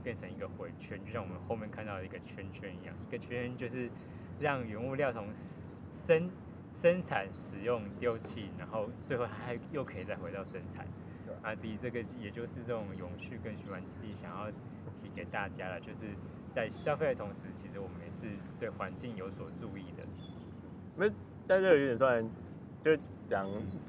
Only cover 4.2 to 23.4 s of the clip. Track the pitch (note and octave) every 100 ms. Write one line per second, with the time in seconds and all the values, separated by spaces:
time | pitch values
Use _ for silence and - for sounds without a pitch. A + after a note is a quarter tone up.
4.2 | - - D3 C3+ A#2 G#2 B2+ C3+ C#3 A2+
5.2 | G#2 G#2+ - - - - - - - E3
6.2 | F3+ - - - - - F3 F3+ - A2+
7.2 | G2 - - G2+ A2 A#2+ G#2 G2 A#2+ A2+
8.2 | G2 A#2 G2 F2+ F2 A2 G#2+ - - B2
9.2 | A#2 G#2 A#2+ A#2 - D3+ B2+ G2+ F#2 F#2
10.2 | F2 G2 F#2+ F#2+ F2+ - F2+ - - -
11.2 | - - A2 G#2+ A2 G#2+ B2 A#2 G2+ B2
12.2 | G#2 A2 A#2 B2 A#2+ A#2 G2+ F#2 F2+ F#2
13.2 | - A2+ A2 G2+ - F#2 F#2+ - G#2+ G2
14.2 | F#2 F#2 G#2+ G2+ - - - - G2 -
15.2 | F#2 A2 G2 F#2 F#2 F2 G#2+ G2+ G#2 G2
16.2 | F#2 - - C3 A2 - - C#3+ D3+ B2
17.2 | G#2 F#2 F#2+ - - E2 F2 F2 E2+ -
18.2 | A2+ F#2+ F2 - A2+ G2+ G2 F#2 B2 G#2
19.2 | F#2+ F#2+ E2 E2+ A2 G2 F2+ D#2+ - -
20.2 | - - - - - - - - G#3 G#3
21.2 | - - - F#3+ F#3+ D3+ C#3 A#2 C3 A#2+
22.2 | A2+ - - - - - D#3 D#3 - -
23.2 | - G2+